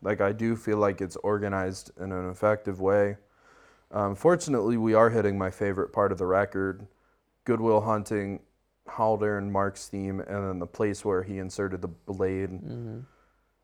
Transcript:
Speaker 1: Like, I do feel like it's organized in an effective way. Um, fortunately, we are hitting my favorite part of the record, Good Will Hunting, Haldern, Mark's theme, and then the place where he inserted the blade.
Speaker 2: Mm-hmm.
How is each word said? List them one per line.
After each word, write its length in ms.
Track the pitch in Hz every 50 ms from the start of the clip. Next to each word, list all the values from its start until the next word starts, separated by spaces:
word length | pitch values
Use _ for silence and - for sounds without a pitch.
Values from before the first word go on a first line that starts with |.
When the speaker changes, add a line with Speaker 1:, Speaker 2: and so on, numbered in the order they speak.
Speaker 1:
Like, 200 | - 98 107 95
I 100 | 101 101
do 240 | 107 107 113 113 117
feel 220 | 110 - 107 107
like 240 | 107 104 101 92 90
it's 160 | 95 87 -
organized 720 | - - 101 104 101 101 101 98 95 92 95 95 - - - - -
in 120 | 92 98
an 180 | 92 90 90 90
effective 480 | 92 - 107 107 107 107 - 104 92 92
way. 360 | 95 95 101 104 101 101 104 - _ _ _ _ _ _ _ _ _ _ _ _ _ -
Um, 240 | - 104 101 101 98
fortunately, 600 | - - 170 175 170 - 156 131 113 101 113 120
we 160 | 113 110 110 110
are 160 | 110 117 113
hitting 260 | 117 110 104 101 98
my 140 | 98 95 92
favorite 400 | - - 104 101 92 98 - - -
part 180 | 107 101 98
of 60 | 92
the 80 | 85 92
record, 600 | 90 92 98 101 - - 95 95 95 95 101 104 - _ _ _ _ _ _ _ _ _ _ -
Good 140 | 123 117 110
Will 200 | 113 113 107 107
Hunting, 580 | 107 113 107 104 98 - 110 104 98 98 95 - _ _ _ _ _ _ _ _ -
Haldern, 640 | - - - 113 110 110 104 107 104 104 101 98 101
Mark's 360 | 98 98 98 98 - - -
theme, 320 | - 101 98 98 98 95 95
and 260 | - - 101 101 98 95
then 100 | 92 90
the 80 | 87
place 360 | - - - 110 104 95 - -
where 180 | 104 95 90 92
he 140 | 98 98 95
inserted 420 | 95 92 - 104 101 95 95 90
the 60 | 95 87
blade. 600 | 82 - - - 98 95 95 92 95 95 98 90
Speaker 2:
Mm-hmm. 500 | 95 98 - - 120 120 117 110 110 120 135 - _ _ _ _ _ _ _ _ _ _